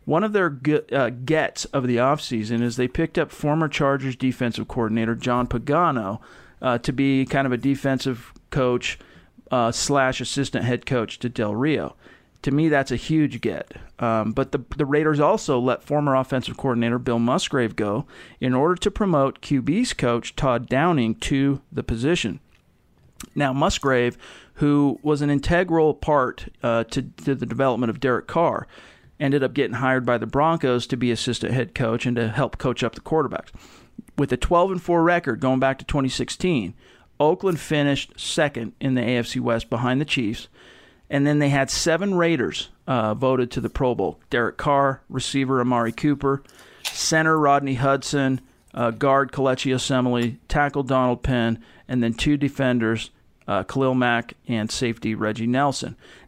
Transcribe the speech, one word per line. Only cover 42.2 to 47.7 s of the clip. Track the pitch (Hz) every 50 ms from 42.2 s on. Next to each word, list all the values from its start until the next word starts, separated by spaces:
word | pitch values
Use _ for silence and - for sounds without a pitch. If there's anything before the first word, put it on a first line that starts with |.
| 170 170 165 139 110 80 - - - - - _ -
uh, | - 131 120 110 107 107
voted | 120 135 131 131 127 123 120 -
to | 127
the | 117 117
Pro | - - 143 127 117
Bowl. | - 95 80 - - _ -
Derek | - 120 117 101 -
Carr, | - - 151 143 139 139 139 131 - - -
receiver | - 131 - - - 135 135 127 135 131
Amari | 120 123 127 117 117 113 113
Cooper, | - - 151 143 139 139 139 139 139 - - - - - - - - -
center | - - - - - 165 160 160 160 160 156
Rodney | 151 139 139 143 139 135